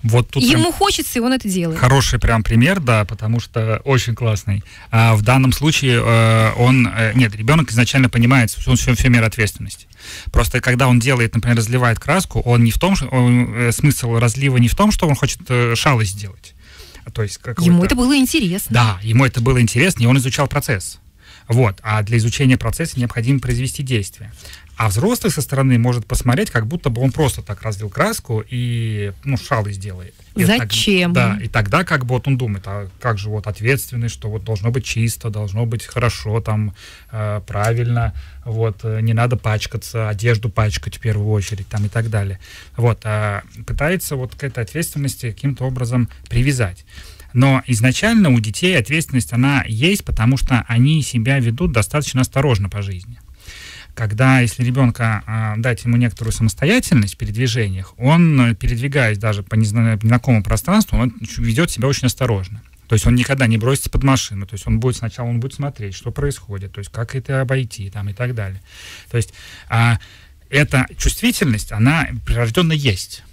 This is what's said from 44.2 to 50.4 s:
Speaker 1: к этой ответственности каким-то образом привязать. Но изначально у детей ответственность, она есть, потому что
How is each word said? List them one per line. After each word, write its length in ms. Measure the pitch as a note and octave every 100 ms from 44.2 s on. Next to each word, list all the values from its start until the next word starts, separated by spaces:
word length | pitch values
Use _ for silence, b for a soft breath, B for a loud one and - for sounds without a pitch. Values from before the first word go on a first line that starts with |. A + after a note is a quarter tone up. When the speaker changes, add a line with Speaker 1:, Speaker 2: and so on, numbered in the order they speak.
| B2+
Speaker 1:
к 100 | -
этой 200 | C#3 -
ответственности 640 | A2+ D3+ E3 D3+ C#3 - B2
каким-то 340 | - C#3 C3 B2+
образом 440 | B2+ A#2+ B2 A#2+ b -
привязать. 540 | A#2 C3 C3 G2+ F2+ - B B B B
Но 280 | B2 C3+ C3 -
изначально 600 | A#2 B2 - G#3 A3+ F3+
у 100 | B2
детей 360 | G#2+ G#2+ F3+ F3
ответственность, 560 | A2 D#3 - B2+ -
она 300 | A#2 C3+ C#3 -
есть, 360 | A2 D#3 G3+
потому 340 | - - A2+
что 280 | C3+